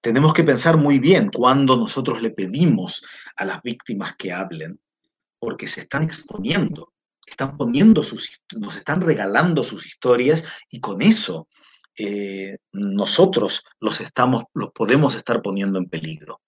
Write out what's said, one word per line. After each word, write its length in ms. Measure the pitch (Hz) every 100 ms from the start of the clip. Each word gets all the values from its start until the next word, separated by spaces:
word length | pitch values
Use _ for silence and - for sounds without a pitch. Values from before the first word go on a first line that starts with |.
tenemos 320 | 120 117 156
que 120 | 156
pensar 320 | 151 127 165 160
muy 220 | 143 139
bien 320 | 139 180 104
cuando 420 | 107 123 135 135 123
nosotros 460 | 107 - 139 113
le 80 | 113
pedimos 720 | 110 92 120 175 107 90 - - - - -
a 80 |
las 160 | 98 -
víctimas 520 | 123 117 - 101 90 -
que 160 | 98
hablen, 460 | 90 95 82 80 101 _ _ _ _ _ _
porque 280 | 117 151 -
se 140 | -
están 220 | - 139
exponiendo, 920 | 160 - - - 98 170 - - - _ _ _ -
están 300 | - 135 139
poniendo 460 | 120 127 214 185
sus 260 | 143 117 -
hist-, 300 | - _ 113
nos 180 | 104 -
están 240 | - 160
regalando 600 | 170 147 98 107 170 151
sus 240 | 120 98 -
historias 580 | - 127 123 127 160 - - _
y 80 | 131
con 220 | - 95
eso, 460 | 170 220 - 82 - _ _ _ _ -
eh, 640 | 104 101 101 98 98 101 _
nosotros 880 | 98 101 98 98 - 185 185 101 - _ _
los 220 | 110 -
estamos, 440 | 101 - 127 127 -
los 160 | - 104
podemos 420 | - 107 135 143
estar 260 | 107 - -
poniendo 360 | 101 98 98 95
en 100 | 90
peligro. 520 | 82 80 78 - -